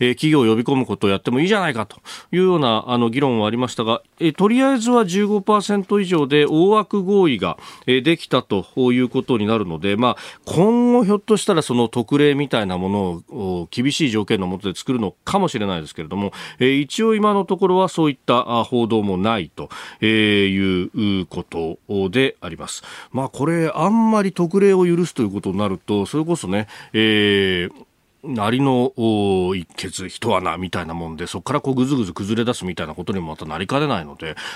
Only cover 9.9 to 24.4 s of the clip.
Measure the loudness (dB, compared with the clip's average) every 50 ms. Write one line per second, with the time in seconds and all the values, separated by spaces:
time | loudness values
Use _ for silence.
9.9 | 0 2 2 0 0 -2 -8 -16 -20 -16 _ -4 2 2 4 4 4 4 4 4
10.9 | 4 4 4 2 0 0 2 0 0 0 2 2 2 0 2 2 2 2 2 2
11.9 | 0 -2 -2 0 2 4 4 4 4 2 0 0 0 -2 0 -2 -2 -2 -2 0
12.9 | 0 0 0 -2 -4 -6 -10 -12 -10 -8 -6 -4 -4 -4 -6 -6 -4 -2 -2 -2
13.9 | 0 0 0 0 0 0 0 0 -2 -2 0 -4 -4 -4 -6 -6 -6 -6 -4 -4
14.9 | -2 -2 -2 -4 -6 _ _ -2 -2 0 0 0 -2 -4 -4 -2 -4 -4 -6 -10
15.9 | -12 -12 -10 -8 -6 -4 -4 -4 -6 -10 -16 -16 -4 0 2 2 2 2 -2 -2
16.9 | -2 0 0 2 2 2 2 2 0 0 0 -2 -2 0 0 2 2 2 2 0
17.9 | 0 0 0 0 0 -2 _ 0 0 2 2 0 0 0 0 0 0 0 0 2
18.9 | 0 0 0 0 -2 0 0 0 -2 -2 -4 -8 -10 -14 -14 -14 -14 -16 -16 -18
19.9 | -8 -2 0 2 4 4 4 4 4 4 2 2 2 0 0 0 0 0 -2 -4
20.9 | -4 -2 -2 0 0 -2 -4 -6 -8 -10 -10 -8 -8 -6 -6 -6 -8 -10 _ -6
21.9 | -4 -2 -2 0 0 0 0 0 -2 -6 -12 -14 -12 -12 -12 -14 -14 -14 -14 -18
22.9 | -20 -20 -18 -10 -8 -6 -6 -6 -6 -4 -2 -2 0 0 -2 -2 -2 0 0 2
23.9 | 2 4 4 4 2 2 0 0 0 -2